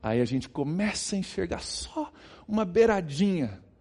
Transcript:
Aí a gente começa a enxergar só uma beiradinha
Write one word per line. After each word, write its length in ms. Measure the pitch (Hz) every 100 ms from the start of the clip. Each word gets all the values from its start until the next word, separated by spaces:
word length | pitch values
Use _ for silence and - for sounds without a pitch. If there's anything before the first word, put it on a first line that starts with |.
Aí 180 | 110 117
a 40 | 120
gente 240 | 131 -
começa 640 | - 143 170 208 190 - 196
a 20 |
enxergar 440 | 190 - 180 -
só 500 | - - - - 302 - - - -
uma 160 | 214 208
beiradinha 920 | 175 226 202 165 139 202 185 123 98 - _